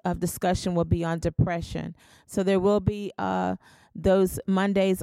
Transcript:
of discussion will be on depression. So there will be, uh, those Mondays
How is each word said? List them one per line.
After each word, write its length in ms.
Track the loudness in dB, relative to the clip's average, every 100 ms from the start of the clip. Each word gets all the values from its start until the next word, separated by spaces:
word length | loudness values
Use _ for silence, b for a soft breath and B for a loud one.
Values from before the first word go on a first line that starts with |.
of 160 | -6 -2
discussion 540 | -4 -2 -2 -2 -2
will 120 | -2 0
be 180 | 0
on 140 | 0 -4
depression. 760 | -2 0 0 -2 -6 -8 -10 -12 b b -8
So 160 | -2
there 180 | 2 2
will 200 | 4 2
be, 320 | 0 -2 -6 -6
uh, 380 | -4 -2 -2 -4 b b b
those 460 | -2 4 4 4 0 -2
Mondays 560 | 0 2 2 2 0